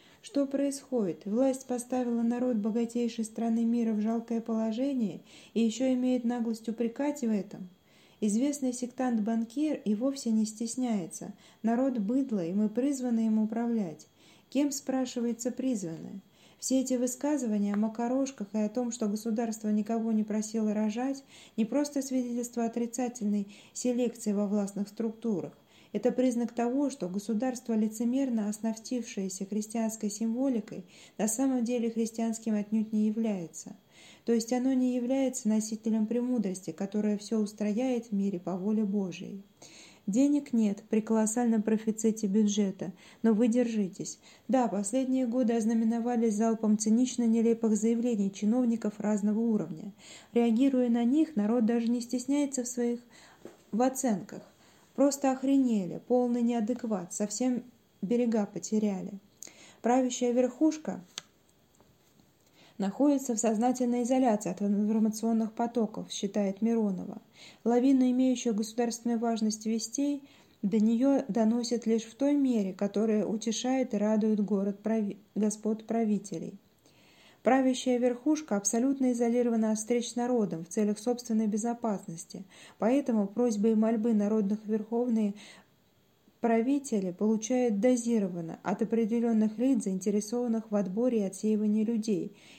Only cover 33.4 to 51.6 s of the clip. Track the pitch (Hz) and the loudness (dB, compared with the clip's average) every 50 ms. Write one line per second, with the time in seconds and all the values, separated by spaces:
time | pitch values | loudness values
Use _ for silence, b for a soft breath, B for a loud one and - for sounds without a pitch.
33.4 | 165 156 - - - - - - _ B B B B B B B B - 233 226 | -6 -8 -10 -14 -16 -16 -16 -18 _ B B B B B B B B 0 0 2
34.4 | 226 - 247 247 254 262 269 254 254 254 247 254 240 240 262 269 269 262 254 - | 2 0 -2 0 2 2 2 2 2 2 0 0 0 0 0 0 0 0 -2 -2
35.4 | - 214 214 220 214 - 220 214 - 226 220 226 214 214 233 240 240 254 247 240 | 0 0 2 2 0 -2 -4 -4 -2 0 0 2 0 0 0 0 0 0 0 0
36.4 | 196 190 185 180 - - 160 - 196 196 - 208 208 214 208 196 - - 226 220 | 0 -2 -4 -6 -8 -10 -8 -6 -6 -4 -2 -2 0 0 -2 -2 -4 -4 -2 -2
37.4 | 214 202 - - 208 208 202 220 262 262 247 240 240 - 202 196 196 202 196 175 | -2 -2 -4 -4 -4 -2 -2 0 0 0 -2 -2 -4 -2 -2 0 0 0 -2 -4
38.4 | 175 165 185 180 180 214 214 220 220 196 196 208 190 180 156 170 175 175 202 196 | -4 -6 -6 -4 -2 -2 0 0 0 0 0 -2 -2 -4 -6 -8 -12 -12 -12 -14
39.4 | 196 _ _ _ B B B B B B B B B - 190 240 277 285 294 285 | -16 _ _ _ B B B B B B B B B 0 2 4 4 4 4 2
40.4 | 285 - - 226 220 202 202 - - - - 214 214 - 220 220 220 214 - 247 | 0 0 0 2 2 2 0 -4 -4 -2 0 0 0 2 2 2 2 2 0 0
41.4 | 247 233 226 220 202 214 214 214 - 226 214 - - 226 214 220 - 196 190 220 | 2 2 2 2 2 2 0 0 0 -2 -2 0 0 0 0 0 0 0 2 4
42.4 | 214 208 202 214 208 190 190 - - 180 - B B B B B B 226 220 196 | 4 4 2 2 0 0 -2 -4 -8 -10 -10 B B B B B B 2 4 4
43.4 | 247 240 226 247 240 233 226 214 202 175 - - 160 - - - B B B B | 4 4 4 2 2 2 0 -2 -2 -2 -4 -8 -10 -10 -12 -14 B B B B
44.4 | B B 220 254 240 220 185 202 202 202 - 269 262 254 262 262 262 233 226 254 | B B 2 2 2 2 0 -2 -2 -2 0 0 0 0 0 0 0 0 0 0
45.4 | 254 220 233 233 214 220 233 226 233 220 233 233 226 240 247 233 233 226 202 202 | 2 2 2 2 2 2 2 2 2 2 0 0 0 0 0 2 2 2 2 2
46.4 | 226 226 226 220 214 208 214 208 - 220 214 233 254 254 - - 240 226 226 233 | 2 2 2 2 2 2 2 2 4 4 4 4 4 2 0 0 2 4 4 4
47.4 | 220 233 233 226 233 220 220 202 214 226 233 226 233 247 233 202 196 196 190 - | 4 4 4 2 2 2 2 2 2 2 2 2 2 0 0 0 0 -2 -2 -2
48.4 | 214 208 226 254 254 233 233 220 - 214 - - - 214 214 202 190 208 208 220 | 0 2 2 2 2 2 0 0 -2 -4 -4 -2 -2 0 0 2 2 2 2 2
49.4 | 233 233 220 202 170 165 165 156 - 202 - B B B B B B B B 233 | 2 2 2 0 0 -4 -6 -10 -12 -14 -14 B B B B B B B B 2
50.4 | 233 233 220 226 277 277 269 254 247 240 233 240 240 233 269 311 311 311 - 208 | 4 4 4 4 4 4 4 4 2 2 2 2 2 4 4 4 2 2 0 0
51.4 | 202 214 233 247 | 0 2 2 4